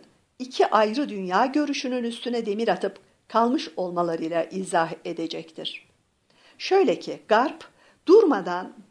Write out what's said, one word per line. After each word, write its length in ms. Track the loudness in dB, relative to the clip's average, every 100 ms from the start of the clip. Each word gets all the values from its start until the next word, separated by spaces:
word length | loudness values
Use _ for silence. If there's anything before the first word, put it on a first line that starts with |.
| -12 _ _ -16
iki 280 | -8 0 2
ayrı 420 | 4 2 0 -4
dünya 360 | -6 -2 0 2
görüşünün 580 | 0 -2 -4 -4 -4
üstüne 420 | -4 -6 -6 -4 -4
demir 220 | -2 0
atıp 320 | 0 -2 -8 _ _ _
kalmış 420 | 2 2 0 -4 -6
olmalarıyla 680 | -4 -2 -2 -2 -2 -2
izah 500 | -2 -4 -2 0 0 -4 -8
edecektir. 840 | -6 -6 -8 -12 -12 -12 -12 _ _ _ _ _ _ _ -12
Şöyle 420 | 0 2 4 0
ki, 200 | -4 -8 2
Garp 400 | 2 2 -4 -20 _ _ _ 6
durmadan 680 | 8 8 2 -2 -6 -8 -16 2